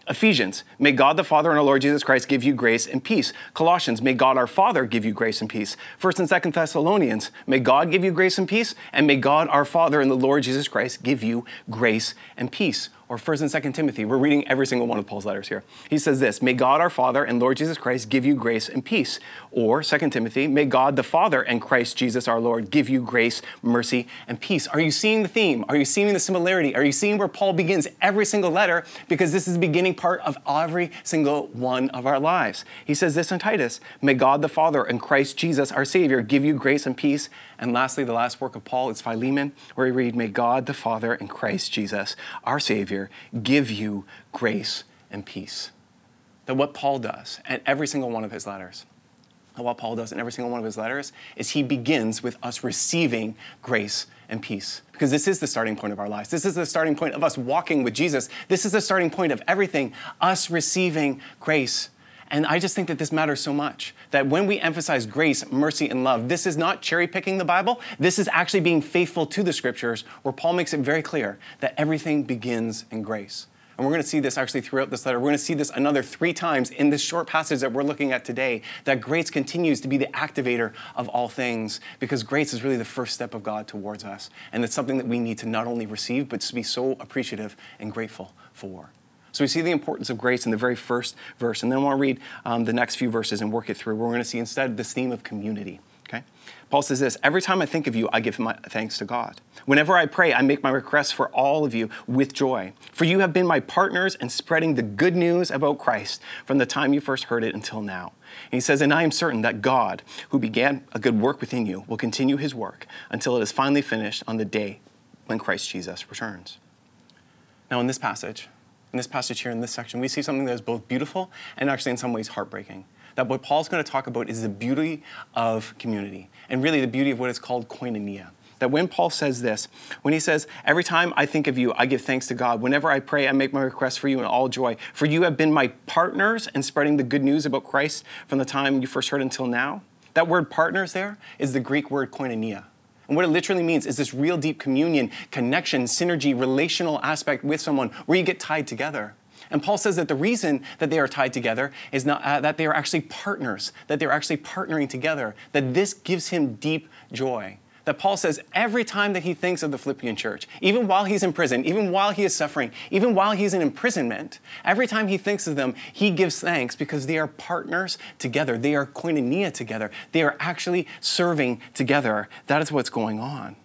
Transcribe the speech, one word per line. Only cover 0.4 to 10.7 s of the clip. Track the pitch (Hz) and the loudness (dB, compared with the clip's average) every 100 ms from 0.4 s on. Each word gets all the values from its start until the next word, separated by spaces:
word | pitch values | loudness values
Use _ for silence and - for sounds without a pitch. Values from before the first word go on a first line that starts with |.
| 95 - - - | 2 -4 -10 2
"May | 143 | 4
God | 131 147 160 | 6 6 4
the | - | 4
Father | 151 165 | 4 4
and | 151 | 4
our | 143 | 6
Lord | 135 | 6
Jesus | 139 147 | 4 2
Christ | - 131 - | 4 2 4
give | 135 | 2
you | 131 | 2
grace | 123 120 117 - | 4 4 4 2
and | 131 | -4
peace." | - 202 - - - | 0 2 0 -4 -10
Colossians, | - 160 175 135 110 | 0 4 4 2 0
"May | 131 | 2
God | 123 131 131 | 4 4 4
our | 123 | 2
Father | - 214 160 120 | 4 4 4 0
give | 113 | 0
you | 107 | 0
grace | 101 113 107 | 0 -2 -2
and | 110 | -4
peace." | 110 101 - - - | -4 -6 -8 -14 -2
First | 185 175 | 0 2
and | 156 | 2
Second | 180 175 | 2 2
Thessalonians, | 170 156 147 160 202 131 107 - - - | 0 0 0 2 4 2 0 -4 -8 0
"May | 131 | 2
God | 123 139 165 | 4 4 4
give | 180 185 | 2 2
you | |
grace | 165 185 190 | 2 2 2
and | 185 | 0
peace," | 214 226 - - | 0 0 -6 -4
and | 135 147 | 2 4
"May | 139 | 6
God | 135 151 160 | 4 4 4
our | 147 143 | 2 2
Father | 170 165 147 | 2 4 4
and | 135 | 4
the | 127 | 4
Lord | 135 143 | 4 2
Jesus | 127 135 | 2 -2
Christ | 143 | 0